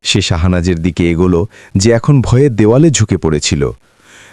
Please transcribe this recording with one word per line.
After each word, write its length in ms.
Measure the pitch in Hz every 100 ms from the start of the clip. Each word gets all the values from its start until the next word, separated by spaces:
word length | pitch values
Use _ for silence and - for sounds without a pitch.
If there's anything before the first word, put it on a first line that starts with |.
সে 180 | - 107
শাহনাজের 600 | 95 87 90 90 87 85
দিকে 280 | 87 78 85
এগোলো, 360 | 82 90 87 - - - -
যে 160 | 101
এখন 300 | 117 - 143
ভয়ে 260 | 113 123 143
দেওয়ালে 420 | 104 107 123 165
ঝুঁকে 260 | 131 110 92
পড়েছিল। 540 | 80 76 - 76 65 58 _ _ _ - -